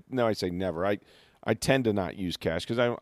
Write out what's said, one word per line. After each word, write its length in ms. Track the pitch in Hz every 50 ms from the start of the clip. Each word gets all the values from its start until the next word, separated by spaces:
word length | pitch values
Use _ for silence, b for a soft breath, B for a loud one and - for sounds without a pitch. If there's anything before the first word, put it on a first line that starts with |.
| - -
no, 160 | 131 127 117
I 60 | 110 104
say 160 | - 101 92
never. 360 | 87 90 95 90 80 82 92
I, 140 | 101 104 - - b b b b b b b b
I 100 | - 113
tend 300 | - - - 135 135 123
to 80 | 110 101
not 220 | 101 90 80 57
use 220 | 101 92 87 80 -
cash 280 | - 90 80 90 -
'cause 140 | - 117 120
I, 160 | 120 120 117 -